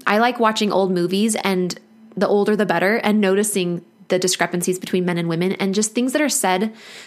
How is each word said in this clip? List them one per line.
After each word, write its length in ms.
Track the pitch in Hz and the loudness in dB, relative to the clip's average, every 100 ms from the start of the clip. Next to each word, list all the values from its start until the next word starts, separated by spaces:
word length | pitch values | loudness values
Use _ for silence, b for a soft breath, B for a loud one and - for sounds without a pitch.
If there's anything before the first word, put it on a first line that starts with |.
| - | 0
I 120 | 208 | 2
like 200 | 240 247 | 2 2
watching 320 | 220 220 208 | 0 2 0
old 200 | 185 196 | 2 2
movies, 440 | 180 175 190 226 220 | 0 0 0 0 0
and 420 | 196 185 180 - - - - - | -2 -2 -2 -6 -16 -20 -12 -2
the 120 | - | 2
older 280 | 202 202 214 | 2 2 0
the 100 | 190 | 0
better, 320 | 170 185 226 | 2 2 2
and 220 | 214 214 | 2 2
noticing 640 | 196 196 214 196 175 170 - _ - | 2 2 0 -2 -2 -4 -8 _ -2
the 100 | 185 | 0
discrepancies 640 | 180 - 170 180 180 185 | 0 0 -2 -2 -2 -4
between 240 | - 185 | -2 -2
men 140 | 175 170 | 0 -2
and 100 | 170 | -2
women 240 | 165 185 | 0 -2
and 220 | - 196 196 | -2 -2 -2
just 180 | 214 | -2
things 200 | 240 254 | -2 -2
that 80 | 302 | 0
are 80 | 294 | 0
said. 440 | - 185 185 220 B B B | 0 0 0 -2 B B B